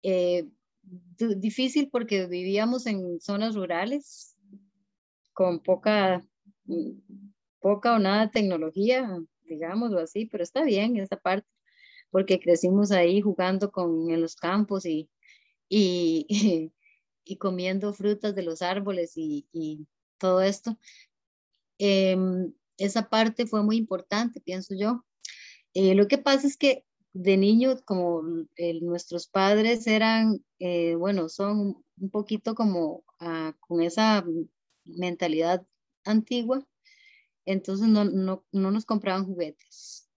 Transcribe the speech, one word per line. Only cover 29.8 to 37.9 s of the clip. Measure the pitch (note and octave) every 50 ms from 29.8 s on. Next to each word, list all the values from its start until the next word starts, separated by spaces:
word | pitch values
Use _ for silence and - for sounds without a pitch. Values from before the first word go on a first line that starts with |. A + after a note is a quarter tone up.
| A3
eran, | A#3 G#3+ G#3+ A3 A3 A3+ A3+ A3 A3 G#3+ - _ _ _ _
eh, | F3+ F3+ F3 E3+ E3+ E3+ E3
bueno, | E3 F3 G3 G3+ G3 D#3+ D#3+
son | - - G3 G3+ G#3 G#3+ G3+ G3+ - _ _ _ _ -
un | F#3 F#3+
poquito | - G#3 G#3 G#3 G#3+ G#3 _ A3+ A3+
como, | A3+ A#3 G#3+ F#3+ F3 E3 D3+ - - _ _ _ _
ah, | E3+ E3+ E3 D#3+ D#3+ D#3+ D3+ _
con | - _ E3+ E3+
esa | E3 F3 E3+ - A3 A3 G#3+ G3+ F3 F3 D#3+ E3 D#3+ - _ _ _ _ _ _ _
mentalidad | E3+ E3 E3+ F3+ F3+ F3 E3+ F#3 E3+ D#3 D#3 E3 E3+ F3+ F3+ F3+ _ _ _ _ _ _ _ _
antigua, | G3+ G#3+ A3 A3 _ B3 B3 A#3 A3+ B3+ C#4 C#4 _ _ _ _ _ _ _ _ _ _ _ _ _ _ _ _
entonces | - G3 F#3+ - - F#3+ G3 G#3+
no, | A3+